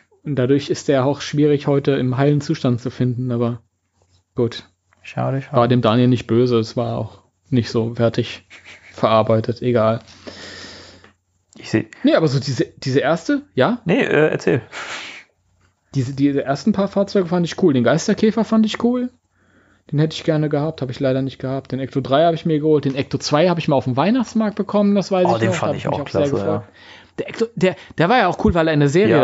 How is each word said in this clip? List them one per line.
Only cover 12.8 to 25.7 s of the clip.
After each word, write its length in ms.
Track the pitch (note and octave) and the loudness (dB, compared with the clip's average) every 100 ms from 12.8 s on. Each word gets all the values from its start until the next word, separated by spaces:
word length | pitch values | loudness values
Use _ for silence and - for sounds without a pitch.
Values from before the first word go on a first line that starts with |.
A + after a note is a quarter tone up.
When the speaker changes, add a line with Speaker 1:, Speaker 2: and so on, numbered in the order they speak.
| C3+ B2+ | -2 0
Speaker 1:
erste, 420 | B2+ E3+ - C#4+ - | 0 0 -2 -4 -2
ja? 260 | - C#3 A#3+ | 0 0 0
Speaker 2:
Nee, 180 | E3 B3 | 0 0
äh, 280 | - C#3+ D3+ | 2 2 2
erzähl. 320 | - F#3 C#3+ - - - - - - - _ _ _ _ _ _ | 0 0 -2 -2 -12 -12 -12 -14 -18 -20 _ _ _ _ _ _
Speaker 1:
Diese, 180 | C3+ B2 | -4 -4
diese 280 | C3+ C#3+ C#3 | 0 0 0
ersten 300 | C3 C#3 A3 | -2 -2 -2
paar 160 | G3+ G3 | 0 0
Fahrzeuge 400 | G3 G3+ G3+ E3+ | -2 0 0 0
fand 180 | F3+ E3+ | 0 -2
ich 160 | - | 2
cool. 100 | F#3 | 2
Den 120 | C3 | 4
Geisterkäfer 600 | A#2 D#3 - G3+ A3 A3+ | 2 2 0 0 2 2
fand 220 | G#3 A3 G#3+ | 0 2 2
ich 160 | - | 0
cool. 260 | A#3 B3 B3 - _ _ _ _ _ _ - | -2 0 -4 -10 _ _ _ _ _ _ -6
Den 80 | D3 | -2
hätte 140 | D#3 | 0
ich 100 | - | -2
gerne 240 | - D#3 D3+ | -2 0 0
gehabt, 320 | D3 D#3 D#3 | -2 -4 -6
habe 80 | C3 | -8
ich 80 | B2+ | -4
leider 220 | C3+ C3 | -2 0
nicht 160 | C3+ - | -4 -6
gehabt. 340 | C3 C3+ - | -8 -8 -8
Den 60 | B2+ | -8
Ecto 200 | C3 C#3 | -6 -6
drei 240 | B2+ C#3 | 0 2
habe 100 | E3+ | 2
ich 100 | D#3+ | 0
mir 140 | E3+ D#3 | -2 0
geholt. 260 | D#3 D3+ | 2 2
Den 120 | C#3 C3+ | 0 -4
Ecto 200 | C3+ C3+ | -4 -6
zwei 300 | - D3 F3+ | -2 2 2
habe 120 | E3+ | 0
ich 80 | - | 0
mal 80 | C#3 | 0
auf 80 | |
dem 120 | C3 B2 | 0 0
Weihnachtsmarkt 600 | F3 B3+ G#3+ A3 G#3+ G3+ | 0 0 -2 -2 -2 -4
bekommen, 380 | G3 G#3 G3+ | -2 0 2
das 160 | G3+ F3 | 2 0
weiß 140 | F#3 F#3 | 0 2
Speaker 2:
Oh, 40 | |
Speaker 1:
ich 40 | A2+ | 2
Speaker 2:
den 120 | A2+ | 0
Speaker 1:
noch. 60 | E3 | 0
Speaker 2:
fand 160 | A2 | -2